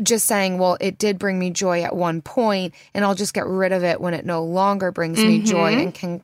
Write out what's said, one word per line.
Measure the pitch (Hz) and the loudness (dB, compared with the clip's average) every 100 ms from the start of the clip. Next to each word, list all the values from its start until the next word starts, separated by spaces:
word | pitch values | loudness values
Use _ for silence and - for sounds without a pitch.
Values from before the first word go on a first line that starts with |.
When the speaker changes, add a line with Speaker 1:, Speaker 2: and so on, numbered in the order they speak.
Speaker 1:
Just | 214 220 - | 0 2 2
saying, | 208 190 180 | 0 0 2
"Well, | 185 175 | 2 2
it | 196 185 | -2 0
did | 214 185 | 0 0
bring | 202 185 | 0 0
me | 180 | -2
joy | 170 190 175 | -2 0 0
at | 170 | 0
one | 175 175 165 | -2 -2 -2
point, | - - 226 196 180 - - | -4 0 0 0 -2 -10 -10
and | 196 | -2
I'll | 202 | 0
just | 190 202 | 0 -2
get | 202 - | -4 -2
rid | 190 185 | 0 2
of | 190 | 2
it | 175 165 | 0 0
when | 180 | -2
it | 165 | -4
no | - 170 | -4 -4
longer | 165 180 196 202 185 | -2 0 2 2 -2
brings | 175 165 165 | -2 -2 2
me | 220 220 | 4 4
joy," | 214 180 165 | 2 2 2
Speaker 2:
Mm-hmm. | 233 | 2
Speaker 1:
and | 339 | 0
can | - 180 180 | -4 -8 -8